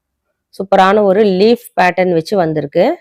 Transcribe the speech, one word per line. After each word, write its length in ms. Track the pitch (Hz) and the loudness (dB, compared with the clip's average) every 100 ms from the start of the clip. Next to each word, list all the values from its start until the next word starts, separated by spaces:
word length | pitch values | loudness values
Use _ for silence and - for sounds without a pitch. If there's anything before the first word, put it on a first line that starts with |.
| _ _ _ _ _ | _ _ _ _ _
சூப்பரான 480 | - 196 190 190 214 | -12 -2 2 2 2
ஒரு 180 | 196 190 214 | 2 2 0
லீஃப் 340 | 180 220 240 - - | 2 0 0 -4 -2
பேட்டர்ன் 380 | 180 180 185 | -2 0 -2
வச்சு 220 | 165 160 202 | -2 -2 -4
வந்திருக்கு. 500 | 160 151 143 170 240 349 | -2 -4 -4 -2 -2 -4